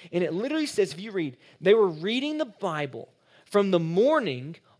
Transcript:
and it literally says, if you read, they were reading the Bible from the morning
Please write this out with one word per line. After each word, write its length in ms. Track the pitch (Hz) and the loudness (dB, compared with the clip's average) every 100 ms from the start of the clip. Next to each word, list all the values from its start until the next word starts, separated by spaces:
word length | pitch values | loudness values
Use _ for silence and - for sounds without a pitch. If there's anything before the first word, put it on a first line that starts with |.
| - | -6
and 120 | 175 | -2
it 80 | 165 | -2
literally 360 | 165 247 311 294 | -2 -2 -2 -2
says, 260 | - 180 | 0 -2
if 60 | 156 | -2
you 120 | 220 | -8
read, 260 | 190 151 123 _ _ | -6 -6 -8 _ _
they 140 | 175 | 4
were 140 | 226 196 | 6 4
reading 500 | 156 165 247 294 302 | 0 -2 -2 -2 -4
the 80 | 277 | -6
Bible 640 | - 196 151 143 117 - _ _ _ _ | -6 -6 -4 -6 -8 -16 _ _ _ _
from 260 | 202 196 | 0 2
the 80 | 180 | 2
morning 760 | 160 175 254 311 202 123 139 170 _ | 2 2 4 4 0 -6 -10 -16 _